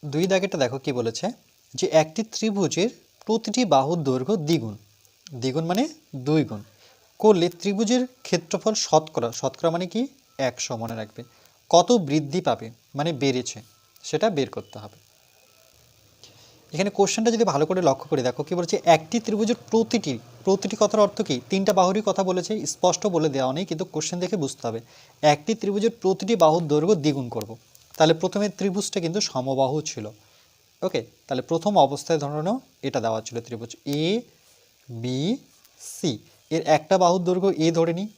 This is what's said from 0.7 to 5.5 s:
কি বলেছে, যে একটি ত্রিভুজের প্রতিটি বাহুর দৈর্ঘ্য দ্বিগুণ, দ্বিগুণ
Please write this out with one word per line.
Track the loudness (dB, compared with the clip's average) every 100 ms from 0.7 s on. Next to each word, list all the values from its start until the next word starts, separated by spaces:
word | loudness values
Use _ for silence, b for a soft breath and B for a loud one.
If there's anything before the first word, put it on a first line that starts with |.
| -2 -4
কি | -2
বলেছে, | -2 -2 -6 -8 _ _ _
যে | -4 2 4
একটি | 2 -2 -6
ত্রিভুজের | -4 -4 0 -2 0 -2 -4 _ _ -2
প্রতিটি | -2 0 -2 4
বাহুর | 4 4 0 0
দৈর্ঘ্য | 0 0 -2 0
দ্বিগুণ, | 0 -2 -12 _ _ _ _ -16
দ্বিগুণ | -6 -4